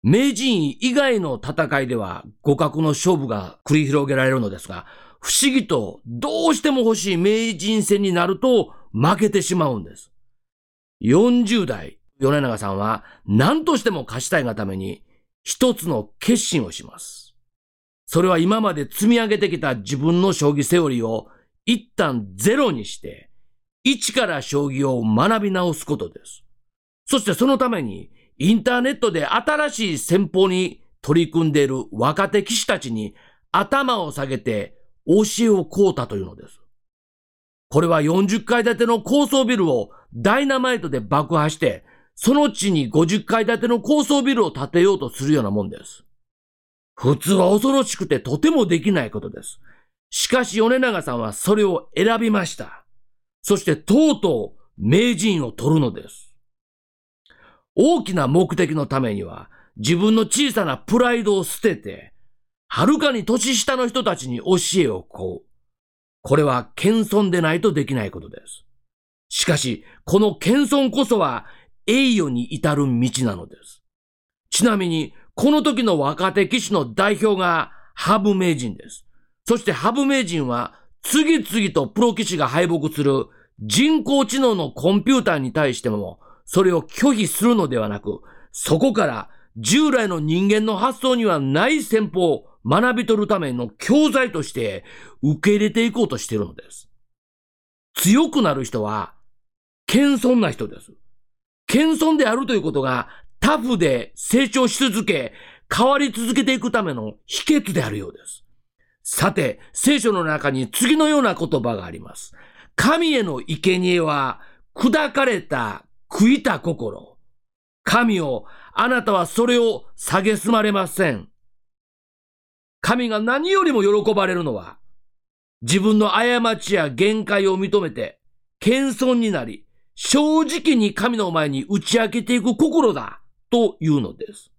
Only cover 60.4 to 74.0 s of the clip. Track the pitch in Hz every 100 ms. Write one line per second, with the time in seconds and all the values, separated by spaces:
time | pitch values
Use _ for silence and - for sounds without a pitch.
60.4 | 285 226 175 131 - 226 247 240 208 196
61.4 | 175 - 214 165 101 95 - - - _
62.4 | _ _ _ - 170 311 294 240 175 233
63.4 | 247 240 - 262 247 262 220 175 127 120
64.4 | - 185 - 185 143 92 - - 92 90
65.4 | _ _ _ _ _ _ _ _ - 151
66.4 | 147 123 113 - 190 226 214 202 202 175
67.4 | 160 165 165 151 131 131 101 - - -
68.4 | - - _ _ _ _ _ _ _ -
69.4 | - 156 131 107 - - - 196 214 165
70.4 | - 262 285 285 262 226 240 220 156 120
71.4 | - - _ _ - 247 269 220 151 120
72.4 | 120 127 151 143 139 120 123 131 123 95
73.4 | 85 - - - _ _